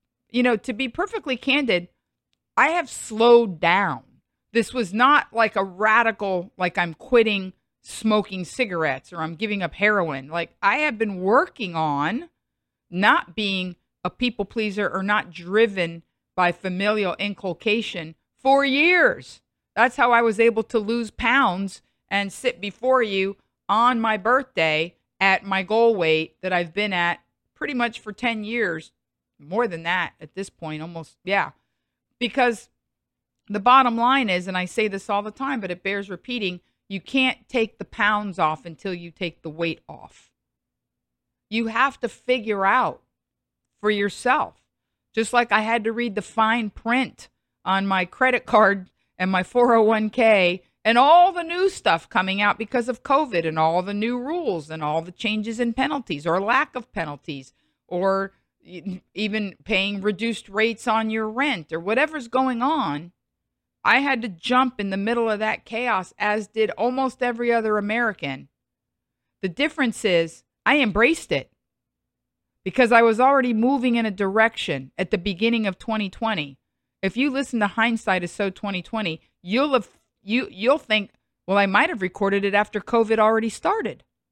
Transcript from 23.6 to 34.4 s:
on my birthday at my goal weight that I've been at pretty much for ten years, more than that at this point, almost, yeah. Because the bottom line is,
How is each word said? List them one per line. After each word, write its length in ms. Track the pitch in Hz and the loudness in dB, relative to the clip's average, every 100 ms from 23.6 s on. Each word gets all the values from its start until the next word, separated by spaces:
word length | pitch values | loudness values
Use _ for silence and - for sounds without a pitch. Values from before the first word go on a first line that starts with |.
| - | -2
on 320 | 214 240 240 | 2 2 2
my 160 | 226 214 | 0 0
birthday 800 | 208 254 - - 160 156 170 - _ - | 2 0 0 0 0 0 -2 -8 _ 0
at 240 | 196 190 | 2 2
my 180 | 196 190 | 0 -4
goal 320 | 185 220 233 | 0 4 4
weight 420 | 208 160 160 160 _ | 4 2 2 0 _
that 100 | 185 | -4
I've 220 | 180 170 | -2 -2
been 180 | 196 208 | -4 -2
at 280 | 185 175 - _ _ _ | 0 -2 -4 _ _ _
pretty 200 | _ 285 | _ -6
much 260 | 254 240 - | -2 -4 -6
for 120 | - | -14
ten 320 | 202 247 220 | -6 -6 -4
years, 480 | 214 233 202 160 - _ _ _ _ _ | -6 -2 -2 -4 -10 _ _ _ _ _
more 280 | 143 202 240 | -6 -2 -2
than 180 | 165 | -4
that 300 | 165 185 170 - | -4 -2 -4 -10
at 140 | 151 | -14
this 160 | - 196 | -12 -12
point, 320 | _ 160 151 | _ -10 -10
almost, 340 | 165 170 160 _ | -10 -12 -14 _
yeah. 260 | 170 196 - - _ _ _ _ _ _ | -2 -2 -2 -8 _ _ _ _ _ _
Because 500 | 240 - 247 226 - _ _ _ _ _ _ _ - | -4 2 0 0 -10 _ _ _ _ _ _ _ -8
the 120 | 202 | -2
bottom 360 | 208 269 254 226 | 4 6 4 2
line 320 | 240 269 226 | 2 2 0
is, 180 | 180 | -2